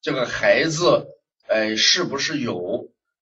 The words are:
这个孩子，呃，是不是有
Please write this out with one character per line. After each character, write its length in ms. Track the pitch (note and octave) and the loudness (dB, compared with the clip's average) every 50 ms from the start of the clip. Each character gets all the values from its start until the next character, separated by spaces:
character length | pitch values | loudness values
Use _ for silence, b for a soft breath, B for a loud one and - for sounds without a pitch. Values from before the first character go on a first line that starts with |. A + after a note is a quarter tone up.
这 100 | - D#3 | -4 -4
个 140 | C#3+ C3 B2 | -2 -2 -4
孩 400 | - - - - G#2 G2+ B2 D3+ | -4 -4 0 4 4 4 4 4
子， 420 | E3 D#3 D3+ - - - F#2 - - - _ _ _ _ _ _ - | 0 -2 0 2 2 2 2 0 -4 -18 _ _ _ _ _ _ -2
呃， 300 | G#2 A2 G#2+ G#2+ A2 A2 | 0 0 0 -2 0 0
是 260 | G#2+ - - F#3 E3 | 2 2 2 2 0
不 140 | A#2 B2+ C#3 | -4 -4 -4
是 220 | - - D#3+ C#3+ | -4 -4 -4 -4
有 520 | B2 A2 F#2+ F2+ F2+ F#2 A2 C3 C#3 - _ _ _ _ _ _ | -4 -4 -6 -6 -4 -4 -6 -6 -6 -10 _ _ _ _ _ _